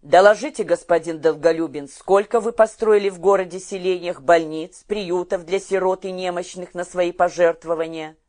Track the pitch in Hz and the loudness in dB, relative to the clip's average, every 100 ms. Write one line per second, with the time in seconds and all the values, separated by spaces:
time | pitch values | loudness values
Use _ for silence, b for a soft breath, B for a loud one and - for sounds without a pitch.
0 | 147 170 202 208 254 - 160 170 - 170 | 4 6 6 4 -2 -6 -2 -2 0 0
1 | 160 160 156 156 165 165 165 147 139 - | 0 -2 -2 2 0 0 -4 -8 -14 -16
2 | - 196 208 233 214 233 220 - 220 208 | 2 2 2 -2 -2 2 2 2 2 2
3 | 196 185 175 196 185 180 - 190 180 180 | 2 0 2 2 0 -10 -10 -6 -4 -4
4 | 170 170 139 170 160 156 165 - _ 214 | -6 -6 2 2 2 -8 -10 -16 _ -8
5 | 185 180 180 190 165 190 190 190 185 185 | -4 -4 -4 -6 -4 -6 -2 -2 0 -2
6 | 190 185 185 175 180 185 180 175 180 180 | -6 -8 -6 -6 -10 -14 -12 -12 -8 -2
7 | 175 175 180 170 170 165 160 165 160 160 | -2 0 -2 2 0 0 -6 -4 -4 -8
8 | 156 160 | -14 -16